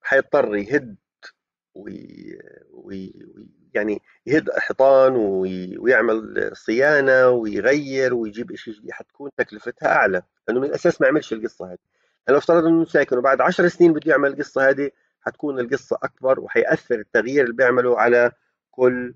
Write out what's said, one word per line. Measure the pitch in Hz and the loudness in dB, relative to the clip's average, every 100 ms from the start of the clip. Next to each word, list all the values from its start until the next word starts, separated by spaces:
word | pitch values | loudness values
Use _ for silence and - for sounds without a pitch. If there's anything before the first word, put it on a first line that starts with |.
حيضطر | - 135 - 147 120 104 | 0 -2 0 -2 0 -4
يهد | 101 143 127 95 _ _ - _ _ _ _ - | -4 -4 -4 -20 _ _ -20 _ _ _ _ -20
وي-، | 101 95 - - - - - - _ | -16 -16 -18 -20 -20 -20 -20 -20 _
وي-، | - - 98 95 | -20 -16 -14 -14
وي-، | - - - 110 _ _ | -20 -20 -20 -20 _ _
يعني | 113 107 101 _ _ - | -4 -4 -6 _ _ -2
يهد | 151 - - | -2 0 -4
حيطان | - - 135 135 131 127 | -6 2 6 6 6 4
وي-، | 104 95 92 92 90 87 | 0 -2 -4 -6 -10 -6
ويعمل | 110 123 113 110 107 101 101 | 0 2 2 -2 -4 -6 -8
صيانة | - - 113 139 147 135 131 127 | -8 -6 0 2 2 4 4 4
ويغير | 123 110 101 107 147 139 131 131 | 2 -2 -2 0 0 -2 -2 -2
ويجيب | 120 110 104 120 | -2 -6 -10 -14
إشي | - - | -14 -16
جديد، | 104 - | -18 -16
حتكون | - - _ 143 - | -18 -18 _ -16 -8
تكلفتها | 120 107 - - 151 156 | -8 -8 -16 -6 -2 0
أعلى، | 110 92 - _ - | 0 -2 -8 _ -6
لأنه | 120 | -4
من | 139 | -4
الأساس | 143 175 - | -2 -2 0
ما | 135 | 0
عملش | 151 - | 0 -4
القصة | 113 110 _ 92 | -10 -10 _ -18
هذه. | 87 _ _ _ _ - | -18 _ _ _ _ 0
لو | 143 | 0
افترض | - 170 165 | 4 2 4
إنه | 165 160 | 2 2
ساكن | 151 139 123 | 0 0 0
وبعد | 135 135 | 0 2
عشر | 139 180 175 | 0 2 0
سنين | - 175 | 4 4
بده | 151 147 | 4 0
يعمل | 139 139 | 0 0
القصة | 139 143 135 135 | -4 -6 0 2
هذه، | 135 143 _ _ _ | 2 -4 _ _ _
حتكون | - - 151 135 | -12 -8 -8 -6
القصة | 120 135 - - | -4 -6 -6 -6
أكبر، | 139 _ 131 135 | -6 _ -2 -2
وحيأثر | - 117 107 160 _ 117 | 0 0 0 -2 _ -6
التغيير | 104 117 110 143 | -2 -2 0 0
اللي | 123 117 | 0 2
بيعمله | 127 123 123 117 | 2 2 2 2
على | 117 120 120 _ _ _ _ | 4 4 2 _ _ _ _
كل | - 127 127 123 | 0 0 2 -8